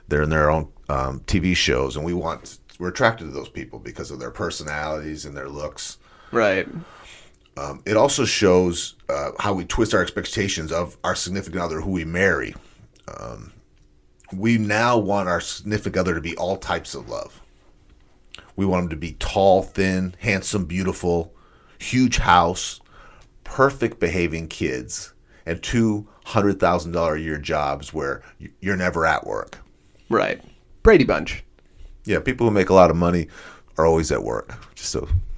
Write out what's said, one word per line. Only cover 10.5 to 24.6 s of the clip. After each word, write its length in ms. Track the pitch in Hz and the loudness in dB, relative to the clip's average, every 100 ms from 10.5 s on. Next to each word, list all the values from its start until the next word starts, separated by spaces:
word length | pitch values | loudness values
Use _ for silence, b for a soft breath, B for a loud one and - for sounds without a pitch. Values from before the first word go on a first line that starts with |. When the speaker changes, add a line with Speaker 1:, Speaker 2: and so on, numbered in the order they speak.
| 90 78 | -4 -4
Speaker 1:
of 280 | 82 87 - | -4 -6 -6
our 120 | - | -4
significant 480 | - 90 95 87 87 | -4 -4 -6 -6 -6
other 180 | 85 78 | -4 -4
who 100 | 85 | -4
we 140 | 92 | -4
marry. 500 | 80 87 95 73 55 - b b b _ - - | -2 2 2 2 -2 -10 b b b _ -18 -14
Um, 320 | 55 53 - - _ _ _ _ _ _ - | -14 -14 -18 -20 _ _ _ _ _ _ -14
we 280 | 95 113 117 | -2 2 2
now 400 | 104 107 117 120 | 2 2 2 2
want 320 | 95 101 90 | 2 0 0
our 100 | 85 | -2
significant 560 | - - 104 104 104 92 | -4 -8 -4 -4 -2 -2
other 180 | 90 | 0
to 60 | 80 | -2
be 160 | 82 82 | -4 -4
all 220 | 87 98 | -4 -4
types 360 | - 82 - | -4 -6 -6
of 140 | 67 57 | -12 -10
love. 320 | 55 - - - _ _ _ _ - _ _ _ - B - | -10 -12 -16 -20 _ _ _ _ -20 _ _ _ -20 B -4
We 100 | 98 | 0
want 160 | 90 | 0
them 80 | 87 | -2
to 60 | 78 | -6
be 160 | 80 | -10
tall, 480 | - - 101 98 92 | -8 -4 4 6 6
thin, 520 | - - 95 92 92 - | 2 0 0 0 -2 -4
handsome, 480 | 117 95 - 107 80 | -2 0 0 -2 -2
beautiful, 680 | 90 92 - 87 87 82 - b b b b | -2 -2 -2 0 -2 -2 -12 b b b b
huge 400 | - 127 127 - | -2 2 4 4
house, 600 | - 87 85 92 - - _ b b b b - | 6 8 6 2 -6 -10 _ b b b b -20
perfect 580 | - - 135 135 120 - | -6 2 2 2 -4 0
behaving 480 | 85 87 85 80 80 | -2 0 -2 -2 -8
kids, 680 | - | -6